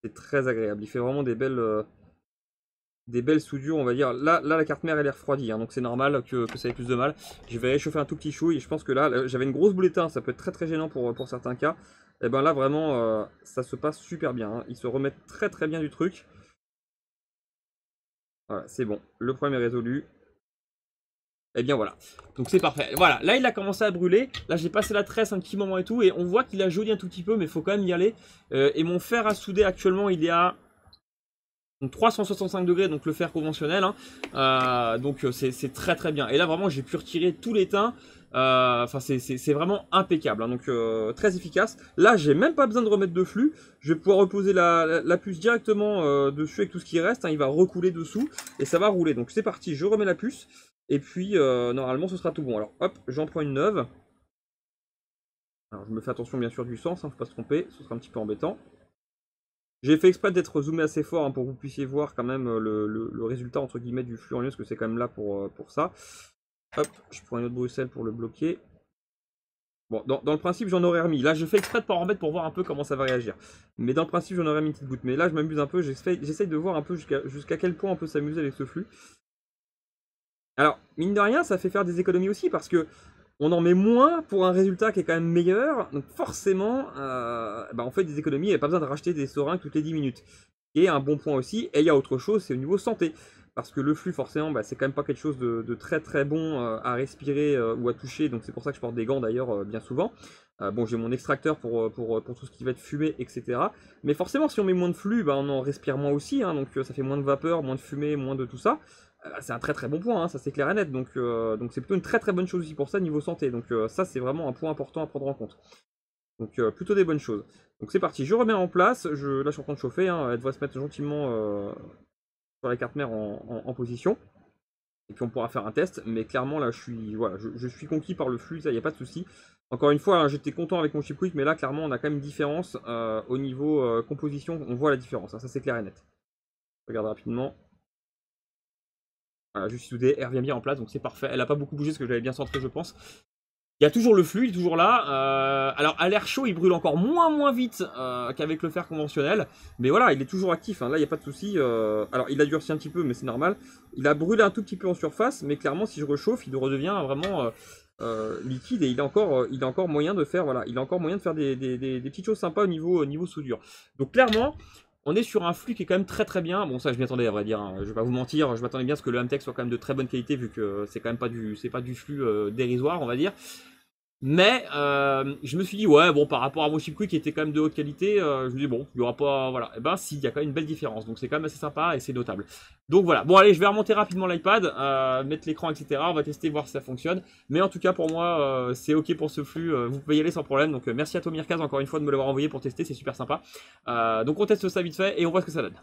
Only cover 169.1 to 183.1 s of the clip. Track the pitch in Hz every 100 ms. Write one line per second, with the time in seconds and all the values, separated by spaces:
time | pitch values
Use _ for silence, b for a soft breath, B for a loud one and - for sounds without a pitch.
169.1 | 123 123 139 - 123 123 120 - 135 127
170.1 | 127 120 143 117 - 104 101 104 110 120
171.1 | 117 120 117 110 107 123 127 123 120 -
172.1 | 143 127 107 104 113 123 123 139 175 127
173.1 | 123 156 - B B B B B _ _
174.1 | _ 135 160 196 247 - 147 143 139 139
175.1 | 135 139 143 135 151 190 202 214 147 170
176.1 | 147 147 131 127 151 151 156 151 151 208
177.1 | 156 151 151 156 151 156 156 147 139 190
178.1 | 208 160 139 131 127 139 120 143 127 120
179.1 | 117 143 139 131 127 113 - 131 185 -
180.1 | 147 139 147 151 139 156 156 143 110 110
181.1 | 113 123 151 156 - 151 147 165 147 123
182.1 | 123 120 98 101 B B B _ 170 175